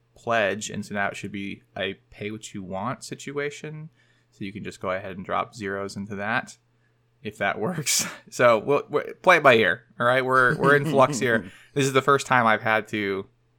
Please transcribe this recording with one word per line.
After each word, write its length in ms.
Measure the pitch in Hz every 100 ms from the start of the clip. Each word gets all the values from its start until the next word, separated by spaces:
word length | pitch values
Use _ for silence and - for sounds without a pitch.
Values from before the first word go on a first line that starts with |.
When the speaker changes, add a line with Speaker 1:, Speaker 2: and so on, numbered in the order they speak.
| _ _
Speaker 1:
pledge, 540 | - 113 101 104 -
and 160 | 107 98
so 80 | 104
now 120 | 101
it 80 | -
should 160 | 98
be 320 | 101 101 92 _ -
a 160 | 98 98 _
pay 220 | - 104
what 220 | 107 -
you 100 | 107
want 420 | 90 95 110 131 -
situation. 840 | - - 143 143 143 151 151 156 _ _ _ _
So 120 | _
you 80 | 98
can 140 | 101 95
just 160 | -
go 100 | 95
ahead 240 | 92 98 92
and 100 | 90
drop 300 | 92 92 120
zeros 400 | 98 98 98 98
into 200 | 101 101
that, 400 | 104 123 - - _ _ _ _ _ _
if 140 | 143 -
that 220 | 101 -
<laughs> 20 |
works. 440 | 107 165 147 - - - -
So 300 | - 123 113
we'll, 240 | - 143 -
we'll 160 | 143 - -
play 160 | 185 175
it 60 |
by 100 | 143 113
ear. 280 | 95 92 - -
All 40 | 120
right, 180 | 131
we're, 320 | 127 131 127 123
we're 180 | 135 143
in 80 | 143
flux 340 | 139 131 131
here. 260 | 123 113 -
Speaker 2:
<laughs> 120 | - -
Speaker 1:
This 120 | 143 135
is 80 |
the 80 | 131
first 240 | 131 139 -
time 220 | 127 113
I've 160 | 107
had 240 | 110 110 104
to 400 | 107 101 98 98 _ _